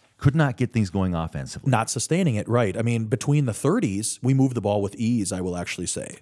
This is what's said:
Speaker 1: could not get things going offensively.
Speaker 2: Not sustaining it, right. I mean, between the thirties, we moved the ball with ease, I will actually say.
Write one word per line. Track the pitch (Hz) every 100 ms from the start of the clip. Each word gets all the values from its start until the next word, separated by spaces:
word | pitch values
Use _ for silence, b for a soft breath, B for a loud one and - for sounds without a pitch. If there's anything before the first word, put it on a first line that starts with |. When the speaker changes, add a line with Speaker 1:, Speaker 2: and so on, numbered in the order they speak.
| b b
Speaker 1:
could | 143
not | 151 143 117
get | 123
things | - 98
going | 101 92
offensively. | 85 80 71 65 - -
Speaker 2:
Not | 117 113
sustaining | - - 165 175 107
it, | 101
right. | 120 113 139
I |
mean, | 117 117
between | 110 120 - 147
the | 131
thirties, | 104 139 220 151 98 110 -
we | 123
moved | 135 135 120
the |
ball | 101 104
with | 98 -
ease, | 113 120 92
I | 92
will | 92 87
actually | 87 - 85
say. | - - -